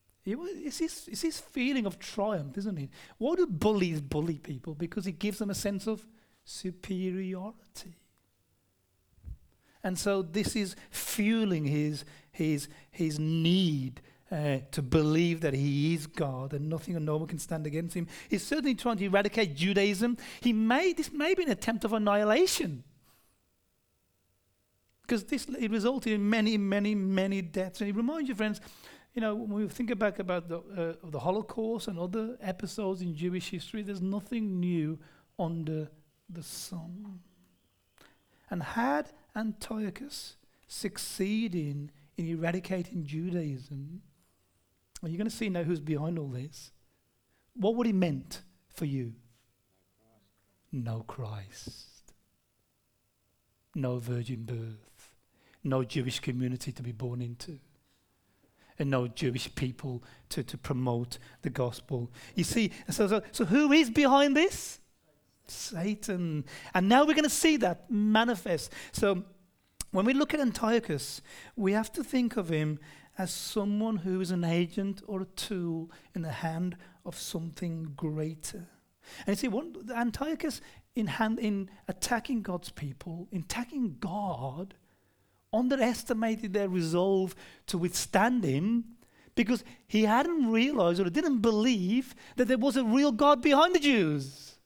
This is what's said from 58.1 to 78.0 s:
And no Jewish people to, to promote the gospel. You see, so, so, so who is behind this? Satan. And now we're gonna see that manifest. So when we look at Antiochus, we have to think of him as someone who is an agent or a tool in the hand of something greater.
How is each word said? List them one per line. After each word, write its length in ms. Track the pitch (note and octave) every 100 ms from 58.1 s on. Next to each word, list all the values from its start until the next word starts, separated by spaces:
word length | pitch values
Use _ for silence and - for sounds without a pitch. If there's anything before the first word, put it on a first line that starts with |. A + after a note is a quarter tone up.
| _ _ _ _ _ _ -
And 100 | C#3
no 180 | C3 B2
Jewish 480 | - B2+ A#2+ -
people 480 | - B2+ B2 C#3 A#2+ - - -
to, 120 | -
to 120 | A#2 C3+
promote 640 | - B2+ B2+ A#2+ A#2+ - - -
the 80 | D#3
gospel. 600 | A#2+ B2 - - B2+ A#2+ - -
You 100 | -
see, 280 | E3+ A#3 G3+ - -
so, 180 | - G3+
so, 160 | G#3+ -
so 120 | -
who 280 | F3 C4 D4
is 180 | D#4 B3
behind 440 | B3+ C#4 C4+ C#4+
this? 440 | C#4+ F#4+ - - - _ _ _ _ _ _ -
Satan. 960 | - - E3+ F#3+ G#3 - F3+ E3+ D3+ - - -
And 140 | F#3 F#3+
now 160 | B3+
we're 100 | D4+
gonna 140 | D#4 D4+
see 300 | - D#4+ D4
that 320 | F#3+ E3+ -
manifest. 840 | G#3 G#3+ G#3+ A#3 A3+ A3 E3 - - -
So 300 | - G3+ F#3 - - _ _ _ - -
when 120 | F#3
we 80 | G#3+
look 200 | C4+ D4
at 60 | D4+
Antiochus, 840 | B3+ - A3 A#3 A3+ C#3+ - - - - -
we 180 | - F#3+
have 200 | G#3 A3
to 100 | -
think 340 | B3 C4 A#3+ A3
of 120 | E3
him 320 | D#3 D3+ D3+ - - - -
as 120 | F#3
someone 640 | - - G#3+ G3+ G#3 A3+ G#3
who 240 | F#3 F#3
is 100 | F3+
an 140 | F3+
agent 580 | E3+ E3+ F3 G3+ G3 G3 -
or 160 | F#3+
a 40 | F#3+
tool 640 | - - F#3+ E3+ E3 E3 - -
in 60 | F3+
the 120 | D#3+
hand 440 | A2+ D#3+ E3 F3+ - - - F#3
of 100 | -
something 800 | - E3+ E3 - E3+ E3 D#3+
greater. 720 | C#3